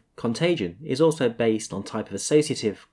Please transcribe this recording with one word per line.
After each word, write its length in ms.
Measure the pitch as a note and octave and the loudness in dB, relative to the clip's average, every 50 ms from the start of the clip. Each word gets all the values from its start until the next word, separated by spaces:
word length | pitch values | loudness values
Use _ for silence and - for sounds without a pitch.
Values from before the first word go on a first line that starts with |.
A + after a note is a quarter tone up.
| _ _ _ | _ _ _
contagion 600 | - - A#2+ A#2 - D#3+ F3 F3 E3 G#2 F2 E2+ - C3+ | -8 -6 -4 -2 0 0 0 0 0 -2 -4 -6 -8 -8
is 160 | D#3+ C3 C3 | -4 0 4
also 280 | D#3+ D#3+ D3+ D#3+ C3+ A#2+ | 4 4 4 2 0 -2
based 440 | A#2 - A#2 A2+ A2 G#2+ - - - | 0 0 2 2 2 0 -2 -6 -8
on 100 | F#2+ G2+ | -8 -8
type 260 | - - A2+ G#2+ - | -6 -6 -8 -6 -6
of 60 | G2 | -8
associative 720 | F#2+ - - D3 D#3 D3 - C3 - - A2 F#2+ - - _ | -8 -2 2 4 4 4 2 0 -2 -2 -2 -4 -4 -8 _